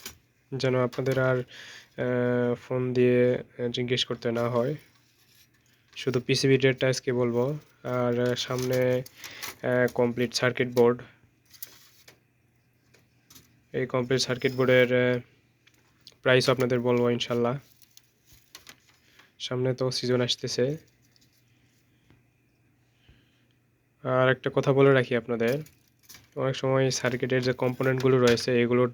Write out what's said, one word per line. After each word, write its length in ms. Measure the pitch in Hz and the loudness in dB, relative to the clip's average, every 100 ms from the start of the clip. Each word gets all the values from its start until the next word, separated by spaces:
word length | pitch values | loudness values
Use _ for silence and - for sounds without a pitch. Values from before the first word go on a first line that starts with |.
| - - _ _ _ 135 | -20 -20 _ _ _ -4
যেন 260 | 131 127 | -2 0
আপনাদের 360 | 123 - 131 131 | 0 -2 -2 0
আর, 180 | 131 127 | 2 0
আহ, 1160 | 123 - - - - - 127 123 123 123 120 120 | -4 -14 -20 -20 -16 -6 -4 -2 0 0 0 -2
ফোন 380 | - 127 127 | -4 -4 -2
দিয়ে, 440 | 123 123 123 123 127 | 2 4 4 4 0
আহ, 300 | - - 123 | -6 -8 -6
জিজ্ঞেস 380 | 120 123 123 - | -6 -4 -4 -4
করতে 260 | 120 120 | -6 -4
না 180 | 117 120 | -2 -2
হয়। 260 | 120 127 151 - _ _ _ _ _ _ _ _ _ _ - | -2 -2 -6 -12 _ _ _ _ _ _ _ _ _ _ -8
শুধু 240 | - 123 | -4 -4
পিসিবি 380 | 123 135 135 131 | -2 0 2 4
রেটটা 300 | 135 127 131 | 2 2 0
আজকে 260 | 127 - | -2 -4
বলবো। 440 | 123 123 117 127 151 - _ | -2 -2 0 -2 -4 -12 _
আর, 460 | 127 123 123 120 123 | -6 -2 -2 0 -2
আহ, 60 | 123 | -2
সামনে, 640 | - 127 127 127 127 127 | -4 -4 -2 0 0 0
আহ, 960 | 127 - - - - - 127 123 123 | -4 -14 -20 -16 -16 -8 -2 0 0
কমপ্লিট 400 | - 120 120 120 | 0 -2 -2 -4
সার্কিট 340 | - 123 120 123 | -2 -2 -2 -2
বোর্ড, 340 | 123 117 123 - _ _ _ _ - - - - _ - _ _ _ _ _ _ _ _ _ _ _ _ - _ _ _ | 2 2 2 -6 _ _ _ _ -20 -20 -20 -20 _ -20 _ _ _ _ _ _ _ _ _ _ _ _ -20 _ _ _
এই 140 | 135 127 | -8 -4
কমপ্লিট 320 | 127 123 131 | -4 -2 -2
সার্কিট 340 | - 123 131 | -2 -2 -2
বোর্ডের, 600 | 127 127 127 123 123 123 123 | 0 4 4 4 4 2 -2
আহ, 40 | - _ _ _ _ _ _ _ - - | -6 _ _ _ _ _ _ _ -20 -4
প্রাইস 280 | 135 127 131 | 2 4 4
আপনাদের 300 | 127 123 127 | 2 0 0
বলবো 300 | 123 123 120 | 0 2 2
ইনশাল্লাহ। 500 | 120 - 120 120 135 - _ - _ _ _ _ - _ - - - _ _ _ _ _ - | 0 -2 -2 -2 -4 -10 _ -20 _ _ _ _ -20 _ -20 -20 -20 _ _ _ _ _ -16
সামনে 340 | - 127 127 | -8 -2 -2
তো 180 | 123 131 | 0 -2
সিজন 300 | 131 123 123 | -2 0 0
আসতেছে। 560 | 123 - 123 - 127 160 - _ _ _ _ _ _ _ _ _ _ _ _ _ _ _ _ _ _ _ _ _ _ _ _ _ _ _ _ _ _ _ | 0 -2 -4 -2 -2 -4 -12 _ _ _ _ _ _ _ _ _ _ _ _ _ _ _ _ _ _ _ _ _ _ _ _ _ _ _ _ _ _ _
আর 260 | 131 127 127 | -2 2 4
একটা 200 | 127 131 | 2 -2
কথা 200 | 139 135 | -2 2
বলে 200 | 135 139 | 4 6
রাখি 220 | 135 120 120 | 4 2 -2
আপনাদের, 480 | 113 117 117 147 156 _ _ _ - - _ 143 | -2 -2 0 -2 -6 _ _ _ -20 -20 _ -6
অনেক 200 | 131 135 | -4 -2
সময় 360 | 131 135 131 | 0 2 2
সার্কিটের 520 | 123 127 123 127 127 | 0 -2 -2 -2 0
যে 100 | 127 | -2
কম্পোনেন্টগুলো 640 | 123 127 127 131 127 131 127 | -2 -2 -2 -2 0 2 4
রয়েছে 420 | 123 117 - 120 | 4 4 2 0
এগুলোর 300 | 120 123 123 | 2 2 0